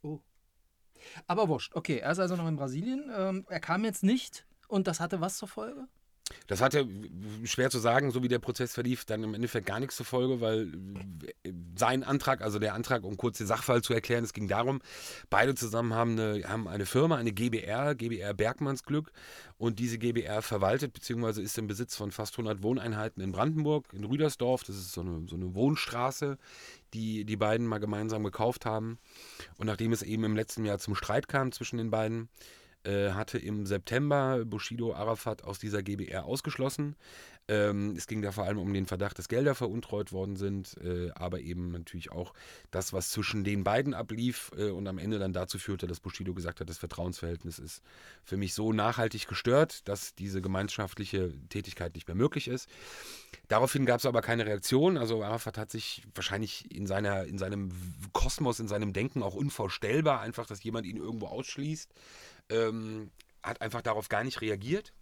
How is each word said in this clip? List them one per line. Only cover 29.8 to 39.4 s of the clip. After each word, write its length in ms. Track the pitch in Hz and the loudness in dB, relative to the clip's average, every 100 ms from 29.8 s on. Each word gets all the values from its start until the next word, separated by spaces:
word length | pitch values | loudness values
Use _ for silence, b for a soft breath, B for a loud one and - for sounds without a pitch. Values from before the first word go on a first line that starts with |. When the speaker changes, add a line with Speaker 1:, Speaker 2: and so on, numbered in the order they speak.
| 113 | 2
Speaker 2:
es 100 | 113 | 2
eben 220 | - 110 | 0 0
im 120 | 110 107 | 2 2
letzten 280 | 110 - | 0 -2
Jahr 140 | 107 101 | 0 0
zum 160 | - | -2
Streit 340 | 101 - 110 - | -2 2 0 2
kam 240 | 139 131 | 0 0
zwischen 240 | - 120 120 | -2 -6 -2
den 140 | 113 | 0
beiden, 400 | 110 110 113 113 B B B B B | 2 0 -2 -8 B B B B B
äh, 280 | - 101 101 | -2 2 2
hatte 260 | 92 110 123 | 0 -2 -4
im 260 | - 104 | -2 -4
September 800 | 98 101 - 117 147 143 135 127 | 0 -2 0 0 4 4 4 2
Bushido 480 | 113 104 - 117 117 | 0 -4 -4 -2 -2
Arafat 500 | 78 107 113 - 110 | 0 0 0 -2 -4
aus 160 | - 98 | -6 -6
dieser 240 | 110 104 | -2 -2
G 140 | 98 101 | -2 -4
B 100 | 98 | -4
R 180 | 92 76 | -4 -2
ausgeschlossen. 720 | 131 - - 135 - 147 147 B B B B - | -4 -4 -2 -2 0 -4 -6 B B B B 0
Ähm, 480 | 107 104 101 101 85 | 2 4 2 0 -2
es 100 | - | -4
ging 160 | 107 | -4
da 100 | 101 | -2
vor 120 | 101 | -2
allem 120 | 95 104 | -2 0
um 140 | 95 | 0
den 140 | 98 95 | 0 0
Verdacht, 320 | 92 101 - | 0 -2 -4
dass 100 | 90 | -2
Gelder 260 | 113 | 2